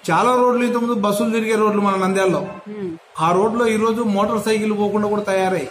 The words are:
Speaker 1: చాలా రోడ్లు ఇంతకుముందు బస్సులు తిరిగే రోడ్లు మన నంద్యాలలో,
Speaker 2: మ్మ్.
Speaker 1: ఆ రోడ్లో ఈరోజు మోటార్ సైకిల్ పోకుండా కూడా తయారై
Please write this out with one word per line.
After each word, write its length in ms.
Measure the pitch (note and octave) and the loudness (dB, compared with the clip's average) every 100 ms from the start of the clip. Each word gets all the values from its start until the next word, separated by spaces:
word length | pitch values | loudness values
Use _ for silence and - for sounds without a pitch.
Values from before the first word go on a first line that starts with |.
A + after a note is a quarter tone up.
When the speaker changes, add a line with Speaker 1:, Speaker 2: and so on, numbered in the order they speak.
| - | 0
Speaker 1:
చాలా 240 | E3 A3+ | 2 2
రోడ్లు 280 | B3+ B3 A#3+ | 4 4 2
ఇంతకుముందు 300 | B3 A#3+ A#3 | 0 0 -2
బస్సులు 380 | A3 G#3 G#3 A3+ | 0 0 0 0
తిరిగే 240 | A3+ A3 | 0 0
రోడ్లు 260 | G#3+ G#3+ G3+ | 2 2 2
మన 140 | G3+ | 0
నంద్యాలలో, 460 | F#3+ F#3+ F#3+ F#3+ D#3+ D#3+ - G#3 | 0 0 2 0 0 -4 -12 -14
Speaker 2:
మ్మ్. 300 | G#3+ F#3 D#3+ - - | -10 -10 -10 -16 -2
Speaker 1:
ఆ 120 | D#3+ | 0
రోడ్లో 360 | F3+ G#3+ A3+ A#3 | 2 0 2 0
ఈరోజు 340 | G#3+ A3+ A3 | 2 0 0
మోటార్ 400 | A3+ G3 G#3 A3 | 0 0 0 -2
సైకిల్ 360 | A3 A3 G#3+ G#3 | 0 0 0 0
పోకుండా 300 | G#3 G#3 G#3 | 0 0 0
కూడా 140 | G#3 | -2
తయారై 460 | G3+ F#3+ F#3 F3+ C3 | 0 0 0 -2 -6